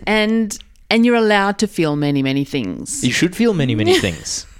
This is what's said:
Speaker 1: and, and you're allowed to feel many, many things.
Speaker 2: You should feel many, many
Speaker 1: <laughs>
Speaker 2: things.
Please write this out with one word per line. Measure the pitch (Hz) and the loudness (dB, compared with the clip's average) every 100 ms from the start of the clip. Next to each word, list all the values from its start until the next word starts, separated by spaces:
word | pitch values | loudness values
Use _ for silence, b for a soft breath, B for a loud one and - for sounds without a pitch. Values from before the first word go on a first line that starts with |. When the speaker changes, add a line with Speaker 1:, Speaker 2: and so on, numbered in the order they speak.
| - | -2
Speaker 1:
and, | 214 214 226 214 - - - - | 0 2 0 -2 -6 -16 -14 -2
and | 226 240 | 2 4
you're | 240 | 4
allowed | 214 208 196 202 | 4 2 2 0
to | 208 | -2
feel | - 160 147 | 0 -2 0
many, | 143 143 | 0 0
many | 135 139 | 0 -2
things. | 139 139 98 80 - - 123 | -2 -4 -6 -8 -10 -4 -2
Speaker 2:
You | |
should | - 175 180 | 0 0 2
feel | 233 | 0
many, | 185 131 | 2 0
many | 110 339 359 | 0 2 2
Speaker 1:
<laughs> | |
Speaker 2:
things. | 98 80 - - - - | 2 -4 -8 -10 -10 -8